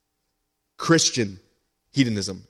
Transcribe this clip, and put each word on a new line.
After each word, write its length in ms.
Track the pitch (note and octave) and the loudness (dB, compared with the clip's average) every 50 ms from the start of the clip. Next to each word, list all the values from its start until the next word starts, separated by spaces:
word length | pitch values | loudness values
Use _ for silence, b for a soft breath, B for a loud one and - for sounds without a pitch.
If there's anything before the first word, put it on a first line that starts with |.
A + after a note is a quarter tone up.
| _ _ _ _ _ _ _ _ _ _ _ _ _ _ _ | _ _ _ _ _ _ _ _ _ _ _ _ _ _ _
Christian 640 | - - - E3 D#3+ - - - C3 A2+ G2 F#2+ F2+ _ _ _ _ _ _ _ _ _ _ | -8 0 2 4 4 4 2 0 -2 -4 -4 -6 -14 _ _ _ _ _ _ _ _ _ _
hedonism, 560 | - C#3 C3+ A#2+ A2 G#2 F#2 F#2+ F#2+ F#2 G2 _ | 0 0 0 0 0 -4 -4 -6 -8 -12 -14 _